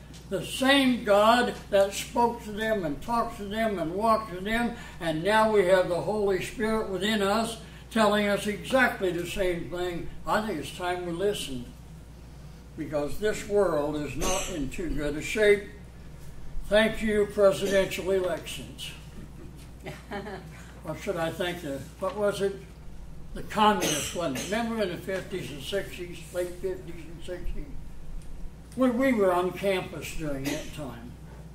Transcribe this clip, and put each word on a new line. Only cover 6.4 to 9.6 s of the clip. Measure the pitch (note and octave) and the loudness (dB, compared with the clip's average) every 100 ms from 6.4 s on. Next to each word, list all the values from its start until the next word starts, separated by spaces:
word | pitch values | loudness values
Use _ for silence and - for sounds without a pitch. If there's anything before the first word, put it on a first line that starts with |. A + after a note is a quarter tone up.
Spirit | - - A3 A3 G3+ | -2 -2 0 0 0
within | F#3 G#3 A3 | 0 2 2
us | G3 G#3+ A3+ - - - - | 4 2 0 -4 -12 -16 -2
telling | A3+ G#3 G#3 G3+ | 4 4 6 4
us | G3 G#3 | 2 0
exactly | F#3+ E3 C4 B3 - F#3 | -4 2 4 4 2 0
the | E3 F3 | 0 -2
same | G#3+ F3+ E3+ | 0 0 0